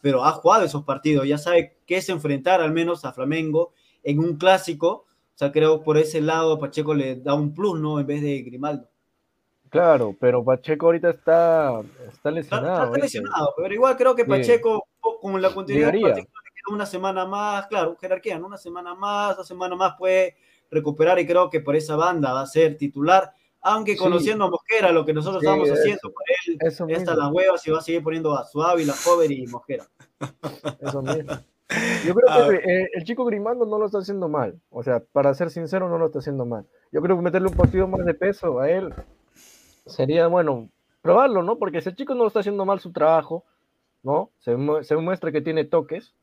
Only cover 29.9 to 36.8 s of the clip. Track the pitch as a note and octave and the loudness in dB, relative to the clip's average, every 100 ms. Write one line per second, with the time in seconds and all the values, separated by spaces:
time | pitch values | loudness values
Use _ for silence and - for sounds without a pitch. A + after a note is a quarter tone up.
29.9 | _ _ _ C3+ _ D3 - D3+ C#3 C#3 | _ _ _ -16 _ -14 -10 -12 -10 -8
30.9 | C#3 C3+ D3+ C#3+ C#3 _ _ _ - A#3 | -6 -4 -6 -6 -12 _ _ _ -4 -2
31.9 | F3+ D#3+ F#3 B3+ B3 A3+ F#3+ F#3 F3+ F#3 | -2 0 4 6 6 6 4 2 0 0
32.9 | E3 E3 A#3+ B3 G#3+ G#3 B3 A3 G#3+ G#3 | -6 -8 -4 -2 -2 -4 -2 -2 -2 -2
33.9 | G3+ F#3+ G3 F3 D3+ A2+ F2 _ A#2+ A#2+ | -4 -6 -6 -4 -2 -4 -6 _ -10 -2
34.9 | A#2+ - C#3+ C#3 C3+ E3+ E3+ E3 F#3+ F3+ | -2 -2 0 2 0 -4 -6 -6 -4 -4
35.9 | E3+ D#3+ D#3 C#3 C#3 A#2+ A2+ G2 _ | -2 -2 -4 -6 -6 -6 -8 -12 _